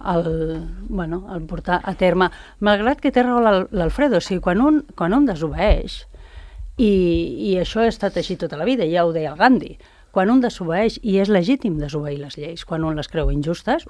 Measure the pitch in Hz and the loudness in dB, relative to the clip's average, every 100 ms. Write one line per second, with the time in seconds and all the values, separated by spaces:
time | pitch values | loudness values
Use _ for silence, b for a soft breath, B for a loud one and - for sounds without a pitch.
0 | - 170 170 160 160 160 165 185 208 196 | -2 -2 0 -2 -4 -6 -8 -12 -8 -6
1 | 160 170 196 175 160 170 - 175 196 185 | -6 -6 -8 -10 -8 -8 -2 -2 -2 0
2 | 185 180 180 B B B 208 208 220 294 | 2 4 2 B B B 2 2 2 0
3 | 285 247 247 240 226 190 190 202 165 - | 2 2 4 4 4 4 0 -2 -2 2
4 | 285 185 - 180 185 185 285 302 - - | 2 2 0 -2 0 4 4 2 0 -4
5 | 170 247 285 160 160 147 202 - - - | 0 2 2 0 -4 0 2 2 0 -12
6 | - b b b b b b - 220 196 | -16 b b b b b b 0 4 4
7 | 175 170 170 - 208 180 165 220 233 220 | 4 2 -2 -4 -2 -2 -2 0 0 0
8 | 196 175 165 175 165 147 190 262 160 175 | -4 -2 -4 -4 -6 -4 -2 0 0 2
9 | 170 160 151 156 240 226 - - b b | 2 0 -4 2 4 4 0 -14 b b
10 | b 196 190 262 240 - 165 175 220 220 | b 0 4 4 2 -2 -2 0 0 -2
11 | 226 190 196 202 175 269 220 151 147 151 | 0 0 2 2 2 0 -2 -4 -4 -6
12 | 147 143 143 - 151 170 - 160 160 151 | -6 -8 -10 -12 -12 -12 -8 -4 -4 -4
13 | 143 165 147 147 147 170 - 320 | -4 -2 0 0 -2 -4 -2 -4